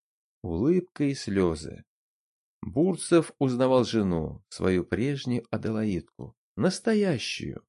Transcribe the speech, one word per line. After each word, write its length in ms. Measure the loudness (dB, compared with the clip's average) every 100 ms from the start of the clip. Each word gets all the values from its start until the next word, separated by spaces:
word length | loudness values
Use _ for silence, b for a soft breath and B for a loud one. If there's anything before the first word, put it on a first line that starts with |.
| _ _ _ _
Улыбка 640 | -6 0 2 2 0 -2 -2
и 80 |
слёзы. 680 | -2 -2 2 2 0 -6 -14 -18 _ _ _ _ _ _ _
Бурцев 680 | -4 0 2 0 2 2 2 0
узнавал 440 | 0 2 4 4
жену, 600 | 4 2 2 0 -2 -8 _
свою 340 | -2 2 2
прежнюю 640 | 0 -2 -2 -4 -4 -4 -4
Аделаидку, 880 | -6 -4 -2 -2 -2 -6 -14 -18 -18 _ -2
настоящую, 1080 | -2 0 0 0 2 -2 -4 -8 -8 -10